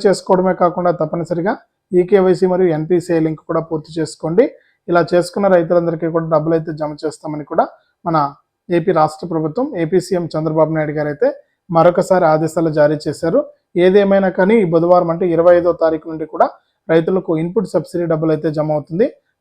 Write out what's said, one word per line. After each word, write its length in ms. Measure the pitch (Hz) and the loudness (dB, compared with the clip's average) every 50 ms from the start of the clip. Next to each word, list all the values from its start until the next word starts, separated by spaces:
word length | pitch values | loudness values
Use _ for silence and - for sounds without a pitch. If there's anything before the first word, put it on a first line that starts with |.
| 208 | 4
చేసుకోవడమే 480 | 202 180 - - - 196 180 185 190 180 | 2 2 0 0 2 2 2 2 2 0
కాకుండా 360 | 165 185 175 156 185 175 175 | 2 2 0 0 0 -2 -2
తప్పనిసరిగా 600 | 165 160 160 151 - 170 170 - 175 170 165 202 240 - - _ _ _ _ _ 196 | 0 -2 -2 -4 -4 -6 -6 -6 -6 -4 -4 -4 -4 -6 -10 _ _ _ _ _ 0
ఈకేవైసీ 540 | 175 180 180 208 196 185 185 180 156 190 | 0 2 4 4 4 4 4 2 2 2
మరియు 220 | 180 180 180 185 175 160 151 | 0 2 2 2 2 0 0
ఎన్పీసీఐ 420 | 156 165 180 175 160 - 175 160 160 | -2 0 -2 -2 0 0 0 0 0
లింక్ 160 | 160 156 156 _ - | -2 -4 -6 _ -6
కూడా 100 | 165 165 | -4 -4
పూర్తి 300 | 160 165 165 156 151 - 160 165 | -4 -4 -6 -8 -8 -8 -8 -6
చేసుకోండి. 440 | 156 151 - - - 160 165 190 262 311 - - _ _ _ _ _ - | -6 -6 -6 -8 -8 -2 2 2 2 2 -2 -8 _ _ _ _ _ -2
ఇలా 140 | 175 175 170 170 180 | 0 0 2 2 2
చేసుకున్న 320 | 175 170 175 - 202 202 196 | 0 0 0 -2 -2 2 4
రైతులందరికీ 600 | 185 175 170 165 175 175 170 170 165 160 175 165 160 | 4 4 2 2 0 0 0 0 -2 -4 -4 -4 -2
కూడా 120 | 165 165 160 165 | -4 -2 0 0
డబ్బులు 200 | 151 151 165 165 | 0 0 0 -2
అయితే 160 | 160 156 170 156 147 | -2 -2 -4 -8 -8
జమ 120 | 151 147 151 147 - | -8 -8 -8 -8 -8
చేస్తామని 400 | 151 143 - - 156 151 151 143 | -8 -8 -10 -10 -10 -10 -10 -10
కూడా 200 | - 160 180 247 - - _ _ _ _ _ - | -4 -2 -2 -2 -2 -4 _ _ _ _ _ -6
మన 100 | 175 165 156 143 139 143 - _ _ _ _ _ - | -2 0 0 0 -2 -4 -10 _ _ _ _ _ -4
ఏపీ 240 | 175 175 165 196 175 | -2 -2 0 0 2
రాష్ట్ర 340 | 165 156 151 - - - 175 175 | 2 2 0 -2 -6 -10 -8 -6
ప్రభుత్వం, 340 | 160 156 156 147 247 262 302 294 180 165 | -4 -4 -4 -4 -4 -6 -6 -4 -4 -4
ఏపీ 160 | 156 180 185 | -2 0 -2
సీఎం 240 | 175 - 190 175 170 160 - | -2 -2 -4 -4 -4 -4 -6
చంద్రబాబు 400 | 156 156 160 156 160 156 151 160 | -4 -4 -2 0 0 0 0 0
నాయుడు 180 | 156 151 151 147 151 | -2 -4 -4 -4 -6
గారు 100 | 151 151 | -6 -6
అయితే 200 | 147 143 - 277 294 - - _ _ _ _ - | -4 -2 -2 -2 -2 -4 -10 _ _ _ _ -2
మరొకసారి 540 | 175 165 160 175 170 196 170 - 190 180 175 | 2 4 4 4 4 2 0 0 2 2 2
ఆదేశాలు 460 | 156 156 156 165 156 160 180 165 165 151 156 | 2 2 2 0 -2 -2 -2 -2 0 2 2
జారీ 180 | 147 151 156 147 - 160 | 2 2 2 -2 -4 -6
చేశారు. 320 | 139 - - 165 180 269 - - - _ _ _ - | -6 -4 -2 -2 0 0 -2 -2 -6 _ _ _ -2
ఏదేమైనా 520 | 175 175 185 185 202 202 196 196 196 196 185 | 2 2 4 4 4 4 4 2 2 2 0
కానీ 260 | 175 - 185 185 220 233 | 0 2 2 4 4 4
ఈ 40 | 196 | 2
బుధవారం 460 | 170 170 165 165 175 180 180 175 165 | 2 2 2 4 4 4 4 4 2
అంటే 140 | 165 170 190 | 0 -2 -2
ఇరవై 280 | 180 165 160 170 180 175 | 0 2 2 4 6 4
ఐదో 160 | 175 170 175 165 | 4 4 2 0
తారీఖు 340 | 170 165 160 160 156 - 165 | 0 0 -2 -2 -2 -6 -10
నుండి 180 | 160 156 156 | -12 -10 -10
కూడా 200 | 151 - - 254 285 - - _ _ _ _ _ - | -6 -2 -2 -2 -2 -2 -6 _ _ _ _ _ 0
రైతులకు 420 | 165 165 165 170 185 190 180 - 165 156 | 2 2 2 2 0 -2 -2 -2 -2 -2
ఇన్‌పుట్ 300 | 160 175 180 233 190 - | -2 -2 -2 -4 -4 -2
సబ్సిడీ 360 | - 180 165 - - 170 175 | -2 -4 -4 -4 -6 -4 -2
డబ్బులు 260 | 165 165 156 160 160 156 | -2 -2 -2 0 -2 -2
అయితే 160 | 151 156 160 | -2 -2 -4
జమ 220 | 147 156 151 156 151 | -4 -2 -2 -2 -4
అవుతుంది. 340 | 151 147 - 160 175 233 311 - _ _ _ _ _ | -4 -6 -6 -4 -2 -2 -2 -4 _ _ _ _ _